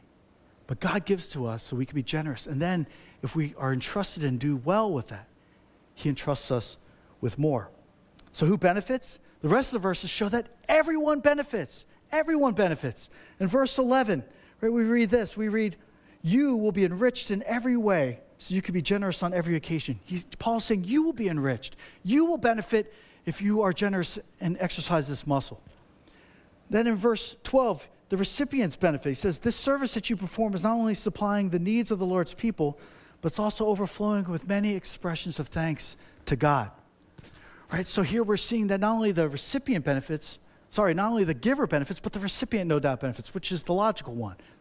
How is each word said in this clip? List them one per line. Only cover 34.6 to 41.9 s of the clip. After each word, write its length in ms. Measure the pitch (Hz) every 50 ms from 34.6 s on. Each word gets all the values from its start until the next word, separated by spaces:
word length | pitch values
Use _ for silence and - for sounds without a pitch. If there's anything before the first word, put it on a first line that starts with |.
| 208 214 202
expressions 680 | 185 - - - - - 175 165 156 - 180 151 -
of 80 | 147 -
thanks 480 | - 165 160 165 156 - - - - - - - - - -
to 100 | - 143
God." 340 | 120 151 147 143 135 107 98 - - - _ _ _ _ _ _ - - - - - - - - - - -
Right? 160 | - 170 185
So 140 | - - 208
here 220 | 185 135 202 233 226
we're 160 | 202 208 185
seeing 300 | - - 233 233 214 196
that 120 | 196 196
not 140 | 202 214 226
only 180 | 226 220 208 190
the 160 | 165 165 151
recipient 560 | 139 139 - - - 277 - - 240 170 -
benefits, 540 | 156 139 135 135 - 156 151 - - - - - - - _ _ _
sorry, 240 | - 208 208 190 -
not 160 | 170 202 220
only 140 | 233 226 196
the 100 | 165 156
giver 320 | 123 - 220 277 285 254
benefits, 340 | 175 165 147 143 -